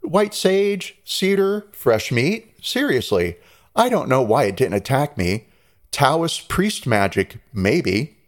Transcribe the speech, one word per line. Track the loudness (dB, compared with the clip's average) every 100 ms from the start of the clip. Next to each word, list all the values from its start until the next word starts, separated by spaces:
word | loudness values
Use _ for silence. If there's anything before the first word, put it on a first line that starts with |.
White | 0 0 0
sage, | 0 0 2 0 -2 -8 -16 -10
cedar, | -2 0 2 0 -2 -8
fresh | -6 0 0 2
meat? | 0 0 -2 -8 _
Seriously, | -6 -2 0 0 0 0 0 -4 _ _ _ 0
I | 2
don't | 0 2
know | 0
why | 2 2 2
it | 0
didn't | 0
attack | 0 -2 -2 -2 -2
me. | -2 -2 -6 _ _ _ _
Taoist | 0 2 2 0 -4 -8
priest | -2 -2 -2 -2
magic, | 2 2 0 -2 -4 _
maybe. | -2 0 2 0 -2 -4 _